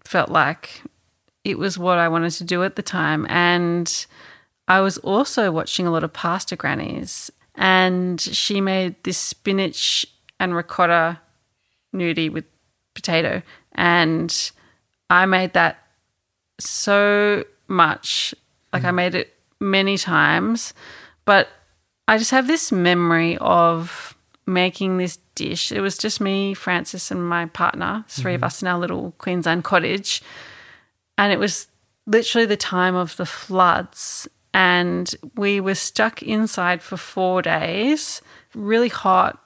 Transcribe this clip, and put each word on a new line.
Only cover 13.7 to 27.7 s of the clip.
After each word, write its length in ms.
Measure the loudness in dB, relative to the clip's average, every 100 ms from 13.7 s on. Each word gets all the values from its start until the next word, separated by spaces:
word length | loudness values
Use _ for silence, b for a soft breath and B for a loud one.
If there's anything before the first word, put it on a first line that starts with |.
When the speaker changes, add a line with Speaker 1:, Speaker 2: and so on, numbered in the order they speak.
Speaker 1:
And 760 | 0 2 4 2 0 -2 -4 -6 b b b _ _ _
I 160 | 4 4
made 260 | 2 2
that 240 | 2 0 -2 _ _ _ _ _ _ _ -12
so 840 | -8 -4 2 4 4 4 2 0 -4 _ _
much. 680 | 2 2 2 -4 -4 -4 -8 _ _ _
Like, 120 | -2
I 60 | 0
Speaker 2:
Mm. 40 |
Speaker 1:
made 200 | 0 0
it 200 | -2 -4 _ _ _
many 360 | 0 2 2 0
times. 760 | 0 2 4 2 0 -2 -6 B B B B B
But 240 | 4 4 4 -4 _ _ _ _ 0
I 100 | 2
just 120 | 4
have 160 | 2 2
this 240 | 0 0
memory 640 | 2 2 4 4 2 2 0
of 720 | 2 4 4 2 -4 -10 -12 -16 _ _ -2
making 500 | 0 0 -2 -2 0
this 220 | -2 -6 _
dish. 360 | -6 -4 -4 -4
It 80 | -2
was 180 | -4 -2
just 220 | -4 -4
me, 340 | -2 -2 -2
Francis, 560 | -4 -4 -4 -4 -8 -6
and 180 | -4 -2
my 180 | -4 -4
partner, 580 | -2 -2